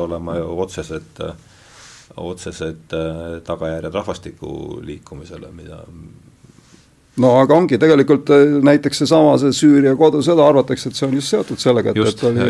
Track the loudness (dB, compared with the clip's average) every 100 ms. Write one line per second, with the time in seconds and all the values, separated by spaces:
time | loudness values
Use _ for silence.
0 | -8 -8 -8 -8 -8 -8 -8 -10 -12 -14
1 | -16 -14 -14 -14 _ _ _ -20 -20 -20
2 | _ -16 -14 -12 -14 -10 -12 -12 -10 -8
3 | -8 -8 -12 -12 -10 -8 -8 -8 -8 -8
4 | -8 -12 -14 -16 -14 -12 -14 -14 -16 -18
5 | -18 -20 -20 -20 -20 -20 -20 -20 -20 -20
6 | -20 -20 -20 _ _ _ _ _ _ _
7 | _ 0 2 4 4 4 2 2 4 4
8 | 4 2 4 4 4 4 2 2 0 -4
9 | 2 4 4 4 0 2 4 6 4 4
10 | 4 4 0 4 4 4 0 -4 -6 -6
11 | -4 -4 -2 -4 -4 -4 0 2 0 0
12 | 0 0 -2 0